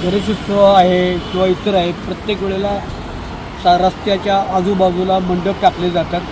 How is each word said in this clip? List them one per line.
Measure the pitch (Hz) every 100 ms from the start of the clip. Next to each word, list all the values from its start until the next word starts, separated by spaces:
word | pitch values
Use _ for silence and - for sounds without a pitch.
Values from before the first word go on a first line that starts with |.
गणेशोत्सव | 180 196 190 208 - 202
आहे | 196 196 180 180 180 180
किंवा | - 185 185
इतर | 180 208
आहे, | 190 175
प्रत्येक | 165 - 160 208 196
वेळेला | 190 190 202 202 185 - - - - - - -
सा-, | 190 180
रस्त्याच्या | 185 - - 196 202 196 190 185
आजूबाजूला | 185 190 185 175 185 190
मंडप | 185 180 180 190
टाकले | 196 - 175
जातात | 175 156 175 170